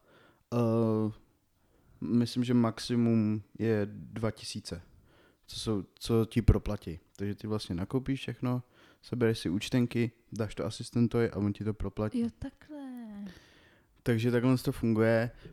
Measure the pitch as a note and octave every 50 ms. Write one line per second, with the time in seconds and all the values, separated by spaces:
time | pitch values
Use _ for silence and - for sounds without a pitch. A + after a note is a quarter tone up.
0 | _ _ _ _ _ _ _ _ _ _ A#2+ B2 A#2 A2+ A2+ A#2 A#2 A2+ A2 A2
1 | A2 G#2+ G#2+ - - _ _ _ _ _ _ _ _ _ _ _ _ _ - _
2 | - - A2 A#2+ A#2+ A#2 - B2+ A#2+ B2 B2 A#2+ A#2 A2+ A2 - - - B2 A#2+
3 | A#2 A#2 A2+ A2+ G#2+ G#2+ G#2+ G#2+ - _ - - G#2+ A2+ A2 G#2 G2+ G#2 G#2 G2+
4 | D2+ - G#2 A2 A2+ A2 - - - - - G#2+ - - - F2+ - - - -
5 | _ _ _ _ _ _ _ _ _ - - - - A2+ G#2+ G2 F#2 - _ -
6 | - - A#2 A2+ A2 - - A#2 G#2 - - G2+ - - G#2 - - - D#2+ -
7 | - _ - - G2 G2+ G2+ - - G#2+ G#2+ G#2 - - F2+ E2+ G2+ - - C3
8 | C3 C3+ C3+ C3 - - A#2+ - C3 B2 B2 B2+ - _ _ _ - - _ _
9 | - - - B2 A#2 A2+ A2+ - - - E2+ G#2+ - - - B2+ A#2+ A#2+ - A#2
10 | A#2 A2+ - _ _ _ - A2+ A2 G2 - - - G#2 - - A#2+ - - A#2+
11 | A#2+ G#2+ - A#2+ A#2 - - F#2 G#2 G2+ G2+ - G#2 A2 G#2+ - - G2+ - -
12 | G#2+ G#2+ - A#3 A#3 A3+ - _ - C#4 - _ - - D4+ C#4+ C#4 C4 B3 A#3+
13 | A#3 G#3+ G#3 G3+ G3+ F#3+ F3 - - - - - - _ _ _ _ _ _ _
14 | - B2 A#2 A2 A#2 B2 A#2+ A#2+ A#2+ C3 B2+ B2 - C#3+ C3 - - A2+ A2+ G#2+
15 | A2+ A2+ A#2 A2+ A#2 A#2+ - - - -